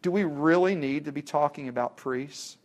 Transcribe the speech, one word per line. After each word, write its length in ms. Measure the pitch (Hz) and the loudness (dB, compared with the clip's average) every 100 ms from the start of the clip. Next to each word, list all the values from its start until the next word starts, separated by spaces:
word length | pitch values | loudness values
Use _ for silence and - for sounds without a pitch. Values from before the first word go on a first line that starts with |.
Do 80 | 180 | 0
we 140 | 196 | 2
really 500 | 175 143 156 175 185 | 0 2 4 6 4
need 320 | 185 135 147 147 | 2 -2 -4 -4
to 60 | |
be 100 | 143 | -8
talking 460 | - 147 147 - 131 | -4 0 0 -2 -6
about 280 | 123 123 - | -4 -4 -6
priests? 600 | 135 127 143 - - - | -6 -6 -6 -12 -16 -18